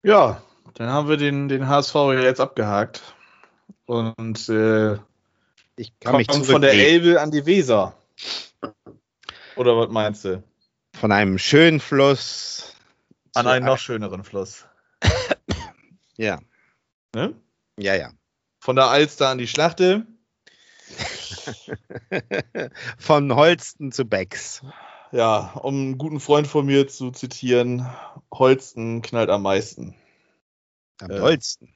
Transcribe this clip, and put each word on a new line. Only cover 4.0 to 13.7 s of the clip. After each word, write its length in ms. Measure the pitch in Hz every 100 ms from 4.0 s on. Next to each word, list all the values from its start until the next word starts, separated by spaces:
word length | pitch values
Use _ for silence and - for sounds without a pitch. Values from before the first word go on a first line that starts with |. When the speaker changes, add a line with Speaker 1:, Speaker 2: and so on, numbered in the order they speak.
| 113 113 113 107 -
Speaker 1:
äh, 460 | 110 110 110 110 104 - _ _ _ _ _ _ -
Speaker 2:
Ich 160 | 113 _
kann 160 | 120 135
mich 120 | -
Speaker 1:
kommen 160 | 143
von 180 | 131 143
der 80 | 139
Speaker 2:
zurücklehnen. 340 | 104 147 170
Speaker 1:
Elbe 160 | 170 170
an 100 | 151
die 140 | 151
Weser. 500 | 143 196 131 110 90 - _ - - - - _ - _ - - _ _ - - - -
Oder 200 | 123 117
was 140 | 113
meinst 340 | 110 107 104
du? 180 | 98 92 _ _ _ _ _ -
Speaker 2:
Von 140 | 107
einem 240 | 101 98 95
schönen 440 | - 143 165 156
Fluss 920 | - 139 139 135 - - - - - - _ _ _ _ _
Speaker 1:
An 100 | 120
Speaker 2:
zu 60 | 120
Speaker 1:
einen 160 | 127
noch 60 | 127